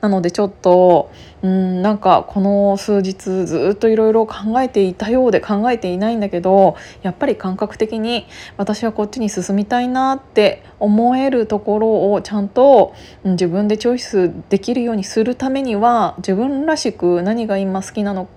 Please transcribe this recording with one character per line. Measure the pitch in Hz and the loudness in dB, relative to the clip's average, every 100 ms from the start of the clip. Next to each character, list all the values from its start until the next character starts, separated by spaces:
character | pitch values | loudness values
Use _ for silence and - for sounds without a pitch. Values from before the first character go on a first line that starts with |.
な | 214 | 0
の | 190 | 0
で | 175 | 0
ち | - | -2
ょ | 202 | -4
っ | 196 | 0
と、 | 185 180 180 170 - - - - | 4 6 8 6 2 -10 -20 -6
う | 190 | -2
ー | |
ん、 | 190 185 180 | 0 0 0
な | 196 | 0
ん | 208 | 0
か | 190 170 - | 2 2 2
こ | 202 | -2
の | 196 202 202 196 | 0 2 2 0
数 | - 202 | 0 0
日 | 190 190 - 185 175 | 0 -6 -6 -4 -2
ず | 156 147 208 | -2 -2 0
っ | |
と | 226 | 2
い | 220 | 2
ろ | 220 | 2
い | |
ろ | 220 220 | 2 0
考 | - 208 233 | -4 -4 -2
え | 262 | 0
て | 233 | 0
い | 190 | 0
た | 180 214 | -2 -2
よ | 247 254 | 0 2
う | |
で | 196 | 0
考 | - 202 226 | 0 -2 0
え | 240 | -2
て | 196 | -4
い | 180 | -4
な | 214 | -4
い | 233 | -2
ん | |
だ | 202 | -4
け | 180 | -2
ど、 | 180 196 190 - - - | 2 4 4 2 -12 -10
や | 190 | -8
っ | |
ぱ | 175 285 | -4 -4
り | 226 | -4
感 | 190 190 | -4 -6
覚 | 208 - | -6 -4
的 | 220 226 | -4 -4
に | 220 240 - - - - | -4 -6 -8 -20 -20 -8
私 | 202 208 | -6 -4
は | 226 | -4
こ | 220 | -4
っ | 208 | -6
ち | 262 | -4
に | 220 | -6
進 | 202 180 202 | -4 -4 -2
み | 208 | -2
た | 247 | -2
い | 247 | -2
な | 254 262 269 | -2 -2 -2
っ | |
て | - - 208 - - - | -2 2 2 0 -14 -4
思 | 208 208 233 254 | 0 2 2 2
え | 269 | 0
る | 262 220 | 0 -2
と | 208 | -4
こ | 208 214 | -2 0
ろ | 220 214 185 | 2 2 2
を | 202 | 0
ち | - | -2
ゃ | 208 | -4
ん | 202 | -4
と、 | - 269 254 170 - - - | 2 6 8 6 0 -20 -8
う | 196 | -4
ん、 | |
自 | 185 180 | 0 0
分 | 175 208 | -2 -2
で | 214 | 0
チ | 233 | 0
ョ | 247 | -2
イ | |
ス | - 202 180 160 - | -2 0 0 -2 -2
で | 196 | -2
き | 196 | 0
る | 247 | -4
よ | 240 | -2
う | 220 | -4
に | 190 | -4
す | - | -2
る | 220 247 | -2 -2
た | 262 | -4
め | 269 | -4
に | 269 208 | -4 0
は、 | 233 240 180 - | 2 2 0 -4
自 | 180 190 | -4 -2
分 | 254 277 311 | -2 -2 -2
ら | 311 | -2
し | 247 | -4
く | - 175 175 | -2 0 0
何 | 180 226 226 | 0 -2 -2
が | 196 | -2
今 | 196 190 | -2 -4
好 | 190 | -6
き | - | -6
な | 202 | -4
の | 190 185 | -4 -10